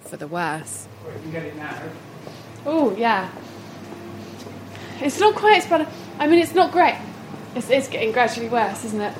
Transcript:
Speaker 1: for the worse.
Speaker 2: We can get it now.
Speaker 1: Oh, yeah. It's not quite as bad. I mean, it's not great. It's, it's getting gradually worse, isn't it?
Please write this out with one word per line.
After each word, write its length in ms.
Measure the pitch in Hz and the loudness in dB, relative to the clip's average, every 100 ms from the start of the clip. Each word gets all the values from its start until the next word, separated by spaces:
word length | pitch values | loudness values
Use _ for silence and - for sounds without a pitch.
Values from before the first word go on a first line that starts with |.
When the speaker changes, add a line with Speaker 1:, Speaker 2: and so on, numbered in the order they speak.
Speaker 1:
for 160 | - - | -16 -12
the 100 | 147 | -6
worse. 640 | 170 165 156 - - - - - | -4 -2 -4 -8 -12 -14 -16 -12
Speaker 2:
We 160 | - | -12
can 100 | 156 | -8
get 120 | 165 151 | -8 -8
it 100 | 147 | -10
now. 240 | 147 - - - - - - - - - 285 | -10 -10 -12 -14 -16 -16 -16 -16 -16 -10 0
Speaker 1:
Oh, 300 | 320 269 196 | 2 4 4
yeah. 340 | 233 202 180 - - - - - - - - - - - - - - - - - | 2 2 -2 -10 -14 -16 -16 -16 -14 -14 -14 -14 -12 -14 -14 -14 -14 -14 -12 -4
It's 180 | 277 294 | -2 4
not 160 | 415 427 | 4 6
quite 220 | 427 392 | 6 6
as 80 | - | 6
bad. 200 | 330 311 - - - | 2 2 -6 -10 0
I 100 | 294 | 6
mean, 120 | 339 | 6
it's 160 | 330 359 | 6 6
not 160 | 339 | 6
great. 260 | 359 311 - - - - - - 247 | 6 4 4 -6 -14 -14 -14 -10 -6
It's, 140 | 226 | 2
it's 200 | 269 269 | 2 2
getting 240 | - 226 | -2 0
gradually 340 | 233 226 233 233 | 2 2 0 -2
worse, 380 | 240 202 208 226 | 0 0 -2 -4
isn't 160 | 214 | -2
it? 100 | 208 | -4